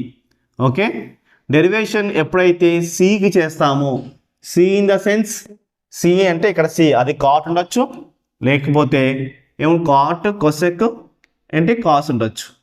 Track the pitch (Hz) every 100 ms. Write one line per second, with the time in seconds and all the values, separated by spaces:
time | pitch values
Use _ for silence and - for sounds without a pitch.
0 | - - _ _ _ - 127 123 220 -
1 | - - _ _ - 147 175 214 208 214
2 | 202 156 151 185 180 175 170 170 170 -
3 | 185 214 196 185 160 160 147 139 139 127
4 | - - _ _ - 175 185 202 202 196
5 | 202 214 214 - - 208 _ _ _ -
6 | 170 185 190 165 208 170 156 - 156 131
7 | 123 147 139 151 160 170 180 240 262 -
8 | - _ _ - 123 139 143 147 135 139
9 | 131 135 131 - _ - 151 170 165 135
10 | 147 170 208 208 147 147 175 175 233 -
11 | - _ _ _ _ 156 170 233 180 143
12 | 151 120 110 - - _